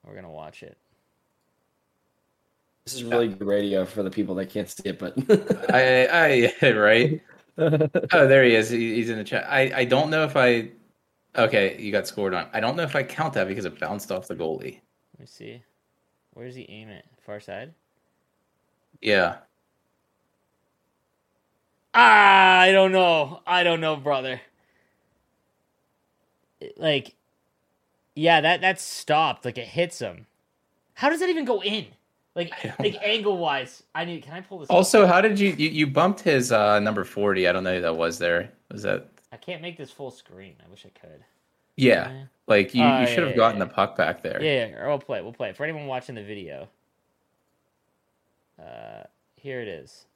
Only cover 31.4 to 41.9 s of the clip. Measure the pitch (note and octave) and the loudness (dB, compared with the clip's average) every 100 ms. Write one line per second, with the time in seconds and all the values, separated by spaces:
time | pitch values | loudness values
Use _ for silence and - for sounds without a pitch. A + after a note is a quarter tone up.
31.4 | B3+ G#3+ F#3+ G#3+ C3 _ _ _ _ - | -4 -4 -4 -8 -10 _ _ _ _ -10
32.4 | E3+ - - - G#3+ G3+ G#3 A3+ G#3 F#3 | -10 -10 -12 -6 -6 -4 -6 -4 -2 -4
33.4 | E3 C#3 B2+ - _ D#3 E3+ E3 C3 E3+ | -4 -6 -8 -18 _ -10 -10 -10 -14 -20
34.4 | F#3 F#3 C#3+ F3+ F#3+ A3 F#3+ F3 A3 G3+ | -18 -18 2 2 4 6 6 6 4 2
35.4 | G3+ D#3+ D#3 D#3 D3 C3+ F3+ G3 F3 C#3 | 0 2 -2 0 0 2 0 0 0 0
36.4 | B2 A2+ G#2 G#2 G#2 G#2 F2 - G2+ F#2+ | 2 2 4 4 2 -4 -6 -2 0 2
37.4 | F2+ F#2 F#2 F#2 F2 E2 E2+ D#2+ F2 F2 | 2 0 -2 -2 -2 -2 -4 -2 -2 -2
38.4 | F2+ _ _ G#2 G2+ G2 - _ _ A#2+ | -4 _ _ -10 -6 -6 -8 _ _ -20
39.4 | - F3 E3+ E3 C3 - C3+ - _ F#2 | -16 -14 -14 -16 -20 -16 -18 -18 _ -20
40.4 | G2 C#2+ E2 G2 F#2+ _ D#2+ D2+ _ _ | -20 _ _ -20 -20 _ -20 -20 _ _
41.4 | _ _ _ - C3 | _ _ _ 0 4